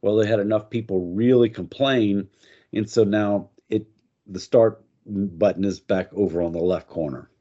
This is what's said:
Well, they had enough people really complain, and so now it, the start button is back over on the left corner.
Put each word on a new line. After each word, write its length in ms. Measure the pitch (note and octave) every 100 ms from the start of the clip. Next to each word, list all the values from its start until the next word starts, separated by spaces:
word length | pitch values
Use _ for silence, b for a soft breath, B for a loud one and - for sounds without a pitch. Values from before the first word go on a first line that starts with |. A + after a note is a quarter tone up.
Well, 140 | G2+ G#2+
they 120 | G#2
had 120 | A2
enough 300 | G2+ G#2+ G#2+
people 380 | A#2 A2+ F#2+ F2
really 420 | F#2 A#2+ B2+ A#2
complain, 760 | A2+ F2 - C3+ B2+ G#2+ G2+ G2 b b b b
and 160 | - G#2+
so 160 | -
now 460 | G#2 G#2+ G#2 G2+ F#2+ _ _
it, 180 | A2 G#2+ _ _ _ _
the 120 | F#2
start 440 | - B2+ A2+ G#2 _ _ -
button 580 | G2+ G2 E2 G2+ E2+ G2
is 140 | F2+
back 300 | _ F#2+ F2+
over 280 | F#2+ G2 E2
on 80 | E2+
the 80 | E2+
left 280 | F2 F2+ -
corner. 440 | E2 D2+ B1+ B1 _